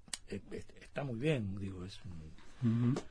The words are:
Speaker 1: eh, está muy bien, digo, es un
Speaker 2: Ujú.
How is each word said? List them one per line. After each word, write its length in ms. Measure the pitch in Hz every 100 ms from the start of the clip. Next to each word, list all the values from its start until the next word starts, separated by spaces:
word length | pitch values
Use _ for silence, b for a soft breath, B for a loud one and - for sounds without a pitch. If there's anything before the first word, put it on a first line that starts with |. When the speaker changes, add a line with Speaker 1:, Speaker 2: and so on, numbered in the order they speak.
| - - -
Speaker 1:
eh, 340 | 202 - 214 - -
está 240 | - -
muy 120 | 139 113
bien, 380 | 151 139 98 98
digo, 240 | 98 92
es 160 | 92 - 92
un 840 | 82 78 - - - 120 117 120
Speaker 2:
Ujú. 80 | 147 b